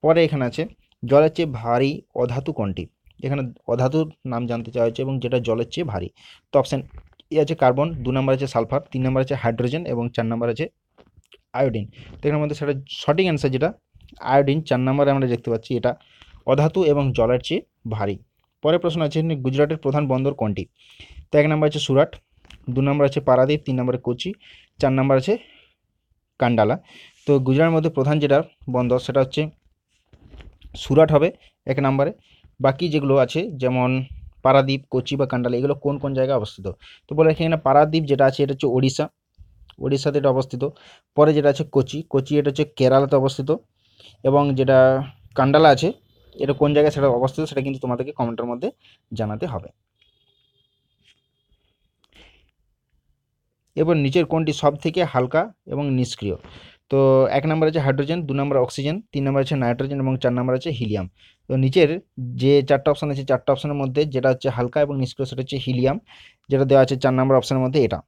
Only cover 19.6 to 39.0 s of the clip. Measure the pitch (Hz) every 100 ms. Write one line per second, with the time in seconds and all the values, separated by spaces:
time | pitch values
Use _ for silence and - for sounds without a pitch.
19.6 | 147 156 143 147 147 131 135 143 110 98
20.6 | 90 _ _ _ - - - 151 151 151
21.6 | 151 151 - 135 156 - _ _ _ -
22.6 | - 123 139 143 139 139 135 127 131 151
23.6 | 147 127 123 123 - 123 180 202 - -
24.6 | _ _ 139 131 135 135 131 226 - _
25.6 | _ _ _ _ _ _ _ _ 123 117
26.6 | 107 - _ - - _ - 143 131 135
27.6 | 165 160 156 160 131 151 143 143 160 _
28.6 | - 123 123 123 - 135 131 - 156 _
29.6 | _ _ _ _ _ _ - - - _
30.6 | - - - 139 160 151 165 - _ _
31.6 | - 135 139 135 147 214 _ _ _ _
32.6 | 135 135 170 151 139 135 127 156 214 143
33.6 | 127 127 127 131 131 - - _ 131 135
34.6 | 135 135 - 131 127 139 135 123 123 123
35.6 | 139 143 143 139 139 135 131 135 104 -
36.6 | 98 - - - _ 151 160 156 160 160
37.6 | 135 139 151 160 147 135 135 131 139 135
38.6 | 143 127 131 135